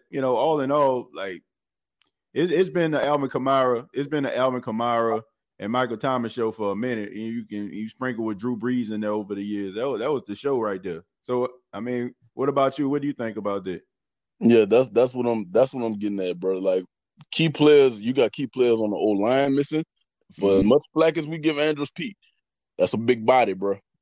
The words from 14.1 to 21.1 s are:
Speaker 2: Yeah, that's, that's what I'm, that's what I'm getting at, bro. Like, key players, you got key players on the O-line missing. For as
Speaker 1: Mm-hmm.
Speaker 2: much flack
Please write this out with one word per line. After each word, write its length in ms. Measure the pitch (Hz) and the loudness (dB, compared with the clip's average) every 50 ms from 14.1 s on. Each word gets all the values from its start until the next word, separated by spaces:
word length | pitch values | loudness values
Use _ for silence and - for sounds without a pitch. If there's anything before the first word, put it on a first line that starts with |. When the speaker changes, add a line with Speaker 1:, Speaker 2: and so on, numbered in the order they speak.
| _ _ _ _ _ - | _ _ _ _ _ 0
Speaker 2:
Yeah, 280 | 233 117 117 113 107 | 4 6 6 6 6
that's, 240 | 98 110 123 131 113 | 6 6 4 4 4
that's 240 | 101 117 127 123 123 | 2 2 2 2 0
what 120 | 123 120 | -2 -2
I'm, 200 | 120 117 110 98 87 | -2 -2 -2 -4 0
that's 220 | 92 113 131 131 | 2 2 2 2
what 100 | - 127 | 0 -4
I'm 160 | 117 113 107 101 | -4 -4 -4 -2
getting 220 | 104 104 101 98 | -4 -4 -2 -2
at, 180 | 92 90 87 87 | -2 -4 -4 -2
bro. 200 | 90 95 95 92 | -2 -2 -2 0
Like, 260 | 95 95 92 92 92 - _ _ _ _ _ _ - - | 0 0 0 0 -2 -4 _ _ _ _ _ _ -18 -10
key 180 | - - 165 160 | -2 0 0 0
players, 540 | 139 - 147 151 151 143 135 131 117 104 | 2 4 6 8 8 8 8 6 4 0
you 100 | 104 120 | -4 -2
got 200 | 127 135 120 104 | 0 2 0 0
key 140 | - - 139 | 0 -4 -8
players 340 | 120 - 127 123 120 117 113 | -6 0 2 2 4 4 2
on 80 | 110 104 | 0 -2
the 80 | 101 76 | -2 0
O-line 560 | 92 107 104 98 101 117 127 135 139 139 135 | 0 0 0 0 0 0 2 2 2 2 0
missing. 280 | 143 143 - 156 156 165 _ _ _ _ _ _ _ _ _ - - | 0 -2 -2 -2 -4 -6 _ _ _ _ _ _ _ _ _ -8 -2
For 120 | - 98 | 2 2
as 80 | 95 95 | 4 4
Speaker 1:
Mm-hmm. 100 | 98 107 | 6 6
Speaker 2:
much 140 | 127 151 - _ | 4 4 2 _
flack 240 | - 156 160 165 | 0 2 2 2